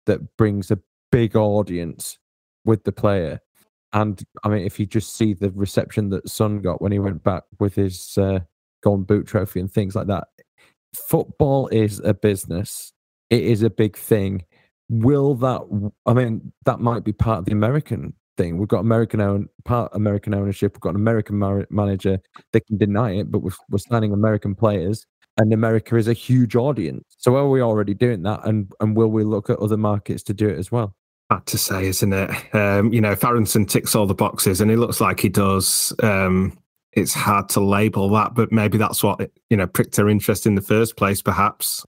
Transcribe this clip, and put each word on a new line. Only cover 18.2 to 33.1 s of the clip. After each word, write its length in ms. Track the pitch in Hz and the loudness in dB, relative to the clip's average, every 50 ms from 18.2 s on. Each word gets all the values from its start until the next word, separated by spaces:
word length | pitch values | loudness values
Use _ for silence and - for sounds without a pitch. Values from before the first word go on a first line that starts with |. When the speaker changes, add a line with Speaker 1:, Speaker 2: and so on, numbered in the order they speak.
| _ _ _ | _ _ _
Speaker 1:
thing. 200 | - 92 85 82 | -4 -2 -2 -2
We've 120 | 87 107 101 | -2 -2 0
got 120 | 117 98 | 0 0
American 400 | 95 113 113 113 117 104 - 107 | 2 2 2 2 2 0 0 0
own, 280 | 104 101 101 101 101 - - - - | 0 0 0 -2 -4 -6 -12 -12 -4
part 260 | - 123 120 107 - - | -2 -2 -2 -2 -2 -4
American 380 | 104 107 104 101 101 - 110 104 | -2 0 0 0 -2 -2 -2 -2
ownership. 400 | 98 98 101 95 - - 98 - | -2 -2 -4 -2 -2 -2 -4 -4
We've 60 | - | -4
got 100 | - 90 | -6 -4
an 60 | 85 | -2
American 420 | 98 104 110 117 110 104 - 104 101 | 0 0 2 0 0 -2 -2 -2 -2
mar-, 280 | 101 98 98 101 - - | 0 0 0 -2 -2 -2
manager. 500 | - 104 104 101 98 92 - 98 95 92 - _ _ - - _ - | -2 -2 0 0 -2 0 0 0 -2 -2 -4 _ _ -20 -6 _ 0
They 80 | 113 | 0
can 180 | - - 110 95 | 0 -2 -2 0
deny 340 | 107 101 101 101 123 110 90 | 0 0 2 0 0 0 -2
it, 140 | 101 101 - | -4 -4 -4
but 100 | - 101 | -4 -4
we're, 100 | 62 92 92 - - - | -4 -6 -8 -10 -8 -6
we're 80 | - 101 | -6 -6
signing 340 | - - 120 113 110 104 101 | -2 -2 -2 0 0 0 0
American 420 | 101 107 110 107 104 - 101 98 | 0 2 0 0 0 -2 -4 -2
players, 520 | - 117 107 104 95 82 95 110 - - _ _ _ _ _ _ | 0 0 0 0 0 -2 -4 -4 -6 -8 _ _ _ _ _ _
and 160 | - 110 107 113 | 0 2 4 4
America 440 | 110 117 113 113 110 - - 120 | 2 2 2 2 0 0 0 0
is 120 | 117 107 113 | 2 2 2
a 40 | 117 | 0
huge 420 | - - - 127 131 123 110 - | -2 0 2 4 4 4 4 2
audience. 480 | 120 117 147 139 110 90 73 65 - - _ _ _ | 2 0 0 0 -2 -4 -6 -6 -10 -14 _ _ _
So 180 | - 123 123 | 0 2 2
are 120 | 139 143 143 | 4 4 2
we 120 | 135 131 | 2 2
already 340 | 123 117 110 107 104 101 101 | 2 2 2 0 0 -2 0
doing 280 | 95 123 120 120 92 80 | 0 0 0 0 -2 -2
that? 220 | 101 104 - - | -4 -4 -2 -2
And, 260 | 107 110 107 98 95 - - | -2 -2 -2 -2 -6 -4 -2
and 160 | 107 107 107 | -2 0 2
will 140 | 110 113 110 | 2 2 2
we 140 | 110 110 107 | 2 0 0
look 260 | 107 107 101 - - | 0 -2 -2 -2 -2
at 80 | 120 - | -2 -2
other 180 | - 104 110 | 0 -2 0
markets 460 | 107 110 104 104 98 - - 101 - - | 0 0 0 0 -2 -4 -6 -8 -6 -6
to 100 | - 104 | -8 -4
do 140 | 98 107 104 | 0 0 0
it 100 | 85 71 | 0 -2
as 120 | - - 117 | -4 -4 -4
well? 220 | 120 113 101 - _ _ _ _ _ _ - | -4 -4 -4 -8 _ _ _ _ _ _ 0
Speaker 2:
Hard 140 | 104 95 - | 0 0 0
to 120 | - - 107 | -2 -4 -4
say, 280 | - - 101 92 95 95 | -2 -2 -2 -2 -2 -2
isn't 240 | 92 - 120 101 98 | 0 0 0 0 2
it? 420 | 95 95 - 98 - - - - | 0 0 -2 -4 -8 -6 -2 0
Um, 360 | 110 104 101 101 101 101 113 113 | 0 2 2 2 2 2 2 2
you 100 | 117 107 | 2 2
know, 80 | 104 | 2